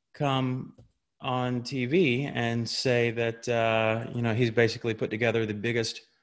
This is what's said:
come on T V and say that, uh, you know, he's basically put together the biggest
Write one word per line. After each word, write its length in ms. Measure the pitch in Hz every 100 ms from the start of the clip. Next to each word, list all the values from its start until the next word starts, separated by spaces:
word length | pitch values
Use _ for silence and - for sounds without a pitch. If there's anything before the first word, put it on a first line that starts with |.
| _
come 600 | - 143 135 131 127 - - - _ _ _
on 420 | 131 127 123 123
T 240 | 120 139 123
V 380 | 165 151 123
and 440 | 143 - 117 117 113
say 440 | - 135 120 117
that, 360 | 113 117 113 -
uh, 600 | 117 113 113 110 113 117
you 80 | 120
know, 140 | 117
he's 160 | 113 120
basically 440 | 113 113 117 117
put 140 | 110 104
together 380 | 107 117 113 110
the 80 |
biggest 480 | 104 117 117 113 - _ _